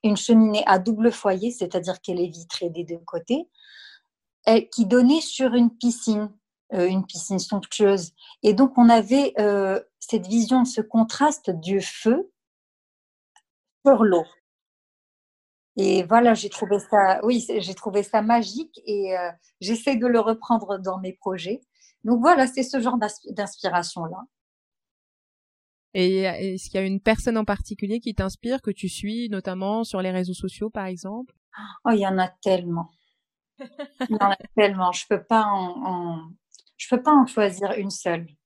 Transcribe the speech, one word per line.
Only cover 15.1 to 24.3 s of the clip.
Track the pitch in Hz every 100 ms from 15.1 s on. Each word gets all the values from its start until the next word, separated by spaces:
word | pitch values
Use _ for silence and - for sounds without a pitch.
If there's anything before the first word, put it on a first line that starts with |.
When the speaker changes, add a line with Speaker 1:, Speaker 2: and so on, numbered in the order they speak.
| _ _ _ _ _ _ -
Speaker 1:
Et | 196 190
voilà, | 175 226 240 220
j'ai | 208
trouvé | - 196 202
ça, | - 208 190 190
oui, | 214 247
c'est, | 233 214
j'ai | 180
trouvé | 180 220 196
ça | 202 220
magique | 214 233 202 220 320 - -
et, | 202 196 185
euh, | 175 170 _ _
j'essaie | 185 226 285 254
de | 247
le | 233
reprendre | 220 226 - 233 190 196
dans | 190 185
mes | 185
projets. | 185 - 185 170 254 _ _ _ _
Donc | - 240
voilà, | 269 339 262
c'est | 269
ce | 254 269
genre | 233 247
d'as-, | 208 - -
d'inspiration-là. | 208 196 - 190 175 170 - 165 185 254